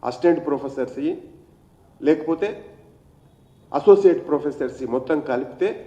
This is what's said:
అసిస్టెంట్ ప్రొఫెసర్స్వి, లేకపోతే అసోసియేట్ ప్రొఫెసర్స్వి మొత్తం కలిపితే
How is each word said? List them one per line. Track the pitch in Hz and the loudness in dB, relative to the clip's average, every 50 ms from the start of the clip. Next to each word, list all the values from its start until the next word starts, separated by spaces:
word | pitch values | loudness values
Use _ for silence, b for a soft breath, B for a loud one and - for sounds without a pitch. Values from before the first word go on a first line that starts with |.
| - 123 | -6 -8
అసిస్టెంట్ | 123 - - 175 170 151 - 151 | -8 2 2 2 2 4 0 -4
ప్రొఫెసర్స్వి, | 143 131 139 139 135 - 127 - - 135 143 160 196 - - - - - - _ _ _ _ _ _ _ _ _ _ _ | -4 -4 -4 -8 -6 -6 -6 -6 -6 -6 -6 -6 -6 -6 -12 -20 -20 -20 -20 _ _ _ _ _ _ _ _ _ _ _
లేకపోతే | - 143 160 147 156 160 165 160 196 208 208 - - - - - - - - _ _ _ _ _ _ _ _ _ _ _ _ _ _ _ - | 0 0 0 2 0 -4 -4 -2 -2 -6 -6 -8 -16 -20 -20 -20 -20 -20 -20 _ _ _ _ _ _ _ _ _ _ _ _ _ _ _ -6
అసోసియేట్ | - - 208 196 196 196 185 170 - - - | 0 8 8 8 8 8 4 4 4 0 -2
ప్రొఫెసర్స్వి | 151 143 147 147 131 - 143 123 120 - 135 117 117 | -2 -2 -2 -4 -6 -4 -6 -8 -6 -8 -6 -4 -4
మొత్తం | 131 127 - 160 147 - - | -4 -2 -2 -2 -2 -2 -4
కలిపితే | 127 123 127 - - - 180 202 220 - - | -4 -4 -4 -8 -6 -4 -4 -4 -4 -6 -14